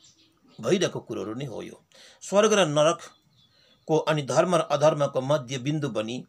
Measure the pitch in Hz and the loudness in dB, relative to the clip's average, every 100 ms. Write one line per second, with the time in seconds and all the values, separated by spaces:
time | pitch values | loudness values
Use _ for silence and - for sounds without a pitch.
0 | _ _ _ _ _ - 113 190 160 127 | _ _ _ _ _ -10 -2 0 0 -6
1 | - 107 98 113 143 101 90 - _ - | -10 -8 -8 -8 -10 -10 -14 -16 _ -20
2 | - _ - 190 214 208 165 147 151 170 | -20 _ -2 2 4 4 2 4 2 2
3 | - _ _ _ _ _ _ _ - 156 | -6 _ _ _ _ _ _ _ 0 0
4 | - 156 131 143 180 175 156 143 147 156 | 2 0 0 2 4 2 0 2 2 2
5 | 143 139 131 151 120 135 123 151 143 110 | 0 -2 0 -2 -2 -6 -4 -4 -4 -4
6 | 110 127 | -6 -8